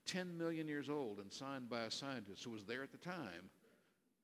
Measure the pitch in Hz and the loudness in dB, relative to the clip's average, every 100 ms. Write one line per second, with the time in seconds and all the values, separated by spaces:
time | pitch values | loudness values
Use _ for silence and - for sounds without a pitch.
0 | - 180 180 170 165 165 156 147 131 151 | -2 0 0 2 2 4 2 2 2 2
1 | 123 101 98 - 135 135 120 120 113 - | 2 0 -4 -4 -2 -2 0 2 2 0
2 | 139 127 101 92 127 110 98 123 135 113 | 0 -2 -2 -6 -4 -4 -2 -2 -2 -6
3 | 170 180 113 87 92 - - - - _ | -4 -2 -2 -4 -10 -16 -20 -20 -20 _
4 | _ _ | _ _